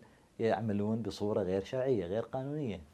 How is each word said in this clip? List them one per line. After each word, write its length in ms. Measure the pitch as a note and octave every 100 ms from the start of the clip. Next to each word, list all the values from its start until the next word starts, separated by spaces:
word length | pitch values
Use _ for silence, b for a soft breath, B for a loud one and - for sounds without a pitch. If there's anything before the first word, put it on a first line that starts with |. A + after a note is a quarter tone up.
| b b b -
يعملون 640 | A2+ G2+ A2+ G2+ G#2 A2+
بصورة 400 | G#2 - G#2 A2
غير 220 | F2+ G2
شرعية، 420 | G2 C3 C3+ A2+ E2+
غير 160 | G#2+
قانونية. 600 | - C3 C3+ D3+ C3 E2+ D2+